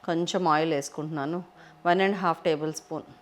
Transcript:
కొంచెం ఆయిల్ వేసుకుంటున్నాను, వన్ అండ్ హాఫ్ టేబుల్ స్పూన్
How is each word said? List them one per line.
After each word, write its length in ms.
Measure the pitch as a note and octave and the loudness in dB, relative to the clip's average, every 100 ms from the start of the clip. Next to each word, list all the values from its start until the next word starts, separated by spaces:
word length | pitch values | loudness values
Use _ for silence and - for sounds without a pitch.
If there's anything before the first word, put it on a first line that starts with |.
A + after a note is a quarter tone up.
| - | -2
కొంచెం 340 | E3 E3+ F#3+ F3 D3+ | -2 0 2 4 4
ఆయిల్ 180 | E3 D3 | 4 0
వేసుకుంటున్నాను, 600 | C#3 - D3+ D#3 C#3 F3 F3 - - - F3 | -2 -8 -6 -6 -4 -6 -8 -20 -20 -4 0
వన్ 180 | F3+ F#3+ | 2 2
అండ్ 140 | G3+ | 2
హాఫ్ 180 | F3+ E3 F3+ | 0 0 0
టేబుల్ 240 | D3+ D#3 D#3 | 0 -2 -6
స్పూన్ 260 | - D#3 - C3+ | -10 -10 -10 -20